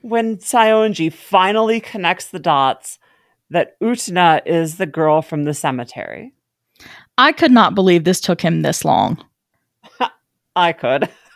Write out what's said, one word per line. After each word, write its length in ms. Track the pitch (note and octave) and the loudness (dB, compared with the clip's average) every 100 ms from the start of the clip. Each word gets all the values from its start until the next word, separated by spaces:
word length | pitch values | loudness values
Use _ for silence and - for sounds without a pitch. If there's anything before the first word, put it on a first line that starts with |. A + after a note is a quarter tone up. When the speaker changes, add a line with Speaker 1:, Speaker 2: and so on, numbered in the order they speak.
Speaker 1:
when 360 | A#3+ A#3 A3+ G#3+ | -6 -4 -2 -6
Saionji 760 | - B3 A3 A3 A3 G3+ D#3+ | -2 2 4 4 2 0 -4
finally 680 | - - F#3+ F#3+ G#3+ A3 A3+ | -6 -2 0 2 2 0 -2
connects 480 | - G#3+ F3 F3+ - | -6 -6 -4 -4 -6
the 120 | F#3 | -6
dots 600 | E3+ C#3+ C3+ - - - _ _ _ _ _ | 0 2 2 -2 -8 -20 _ _ _ _ _
that 280 | E3+ - - | -4 -4 -4
Utena 600 | A3 A#3+ - F3 F3 D#3+ - | -4 -4 -4 2 2 2 0
is 300 | E3+ D#3+ E3 | -2 -2 -4
the 100 | F#3 | -6
girl 360 | D3+ D#3 D#3 | -2 0 0
from 240 | D#3 D3+ D3 | 0 -4 -4
the 80 | |
cemetery. 800 | D3 D3+ B2+ A#2+ - - - B3+ _ _ _ _ _ - - _ - | -4 -4 -6 -8 -14 -14 -16 -18 _ _ _ _ _ -20 -20 _ 0
Speaker 2:
I 140 | C4+ | 0
could 200 | D#4 E4 | 2 4
not 220 | B3 F#3+ | 6 4
believe 300 | G3 F#3 F3 | 2 4 4
this 160 | D#3+ F#3 | 2 -2
took 220 | - F3 | 0 -2
him 220 | F3 E3 | 0 0
this 200 | D3+ E3+ | -2 -2
long. 400 | D#3+ - G#2 - - _ _ _ _ _ _ - | 0 0 0 -4 -10 _ _ _ _ _ _ -8
Speaker 1:
<laughs> 560 | B3+ - _ _ _ - | -8 -8 _ _ _ -2
I 180 | F3 | 0
could. 340 | E3 B2 C3+ - _ _ | 0 -2 -2 -2 _ _